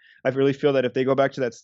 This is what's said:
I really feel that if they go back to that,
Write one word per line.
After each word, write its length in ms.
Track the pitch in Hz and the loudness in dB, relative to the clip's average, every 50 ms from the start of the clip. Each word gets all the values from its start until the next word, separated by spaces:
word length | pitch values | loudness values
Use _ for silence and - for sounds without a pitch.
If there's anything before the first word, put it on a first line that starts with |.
| _ _ _ _ - | _ _ _ _ -6
I 60 | 131 | -4
really 240 | 131 135 135 143 135 | 0 0 0 0 0
feel 200 | - 147 147 135 | 0 0 0 2
that 120 | 135 123 | 2 0
if 80 | 120 113 | 0 -2
they 100 | 131 135 | -2 0
go 120 | 131 135 | 0 2
back 160 | 127 - 113 - | 0 0 0 -2
to 80 | 139 | -4
that, 140 | 127 117 - - | -6 -6 -6 -8